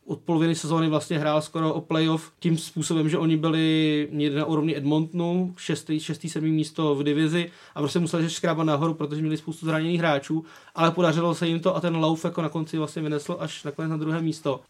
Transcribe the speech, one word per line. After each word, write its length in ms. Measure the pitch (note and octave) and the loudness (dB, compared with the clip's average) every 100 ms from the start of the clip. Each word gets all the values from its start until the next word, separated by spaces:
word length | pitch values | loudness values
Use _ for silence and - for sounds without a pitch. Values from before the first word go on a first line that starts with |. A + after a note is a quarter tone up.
| - | -8
od 140 | D3+ | -8
poloviny 340 | - D#3+ E3 | 0 2 2
sezóny 340 | E3 D3+ E3 D#3+ | 0 0 0 2
vlastně 300 | D3+ D3+ D#3+ | 0 0 0
hrál 240 | D3 D3+ | 2 0
skoro 320 | D#3 E3 D#3+ | 0 -2 0
o 60 | D#3+ | 0
playoff 520 | D#3+ D#3+ D#3+ D#3+ - _ | 0 0 2 0 -4 _
tím 200 | F3 E3 | 0 0
způsobem, 500 | - - D3+ E3 D3+ | -2 -6 -2 0 2
že 100 | F3 | 2
oni 180 | D#3+ D#3+ | 2 2
byli 720 | D#3+ E3 D#3+ D#3 D#3 D3+ D3 | 2 2 2 2 2 2 0
někde 260 | D3+ D3 C#3+ | 0 0 0
na 60 | |
úrovni 320 | D#3 D#3 D#3 D3 | 0 0 0 0
Edmontonu, 800 | C#3 D3+ D#3+ F3+ E3+ F3+ F#3 F3+ | 2 2 0 -2 0 0 -2 -4
šestý, 440 | - E3 - D#3 | -4 -4 -2 -4
šestý, 280 | D#3+ D#3+ E3 | -4 -8 -6
sedmý 220 | D#3+ D#3+ | -2 0
místo 440 | D#3 D#3 - D#3 | 0 0 0 0
v 80 | C#3 | 2
divizi 480 | C#3+ D3 D#3 E3+ E3+ - - | 2 2 2 2 -2 -8 -16
a 40 | - | -4
prostě 200 | D3 F3+ | -2 0
museli 240 | E3 E3+ | 0 0
se 80 | E3 | -2
škrábat 360 | E3 F3 D#3+ D#3+ | 0 0 2 2
nahoru, 280 | D3 E3 | 2 0
protože 260 | D#3+ D3+ D3+ | -2 -4 -2
měli 160 | D#3 D#3 | -2 -2
spoustu 300 | D3+ C#3+ D#3+ | -6 -8 -2
zraněných 320 | D#3 D#3+ E3+ | 0 0 2
hráčů, 460 | E3 C#3+ - D#3 D#3+ - - | 2 2 0 -4 -4 -16 -14
ale 160 | - E3 | 2 2
podařilo 440 | E3 E3 D#3 E3+ | 4 2 4 2
se 140 | D#3+ E3+ | 0 0
jim 120 | E3 | 0
to 160 | F3+ E3+ | 0 0
a 40 | |
ten 160 | F3 E3 | 0 2
lauf 280 | D#3 D#3+ | 2 2
jako 180 | F3 F3 | -2 -2
na 60 | D#3+ | -4
konci 300 | E3 D#3 D#3+ | -4 -4 -4
vlastně 240 | D3+ E3 | -4 -4
vynesl 340 | D3+ D3+ D3 F3 | -4 -4 -4 -6
až 240 | D#3+ - | -6 -8
nakonec 260 | D3+ C#3 D#3+ | -10 -6 -4
na 60 | D#3+ | -2
druhé 260 | D#3 D#3+ | -2 -2
místo. 380 | E3 D#3 D3 C3 - | -2 -2 -2 -4 -6